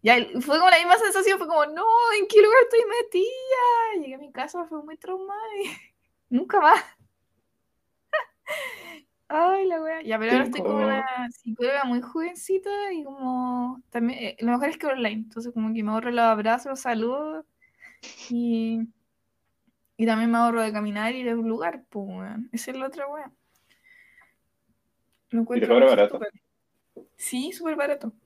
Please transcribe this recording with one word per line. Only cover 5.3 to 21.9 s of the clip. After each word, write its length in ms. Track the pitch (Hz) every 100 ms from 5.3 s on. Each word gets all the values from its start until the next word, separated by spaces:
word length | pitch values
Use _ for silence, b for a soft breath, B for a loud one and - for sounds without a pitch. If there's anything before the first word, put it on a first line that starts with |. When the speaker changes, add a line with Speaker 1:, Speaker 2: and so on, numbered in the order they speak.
| 415 440 415
Speaker 1:
y 20 | 392
<laughs> 300 | - - _ _ _ _
nunca 300 | 247 370 403
más. 220 | 311 403
<laughs> 220 | - _ _ _ _ _ _ _ _ _ _ _ _ 605 - _ - 605 523 427 339 320 _ _ _
Ay, 400 | 302 349 381 381
la 140 | 330
wea. 200 | 320 320
Ya, 160 | 311 220
pero 120 | 226
ahora 120 | 247
Speaker 2:
Qué 60 | 240
Speaker 1:
estoy 120 | -
como 120 | - 214
Speaker 2:
incómodo. 120 | 214 214
Speaker 1:
una 320 | 262 254 240
psicóloga 520 | - 240 220 247 277 262
muy 160 | 247
jovencita 680 | 247 320 330 349 - 381 392 403 403
y 100 | 339
como 760 | 277 277 254 254 254 247 247 254 -
también, 300 | 240 233 254
eh, 140 | 226 -
lo 120 | 233
mejor 180 | 240 285
es 80 | 311
que 100 | 302
online. 360 | 262 226 220
Entonces, 280 | 220 226 240
como 200 | 240 220
que 100 | 226
me 80 | 208
ahorro 200 | 220 247
los 120 | 240 233
abrazos, 440 | 220 214 240 277
los 100 | 269
saludos 640 | 254 226 233 269 302 320 311 _ b b b b - - -
y, 520 | 240 240 226 226 226 226 _ _ _ _ _ _ _ _ _ _ -
y 80 | 226
también 240 | 220 233
me 60 | 233
ahorro 240 | 233 233
de 100 | 220
caminar 440 | 214 214 202 220 262
y 40 |
ir 80 | 247
a 60 | 233
un 120 | 226
lugar, 360 | 226 170 254
pues, 160 | _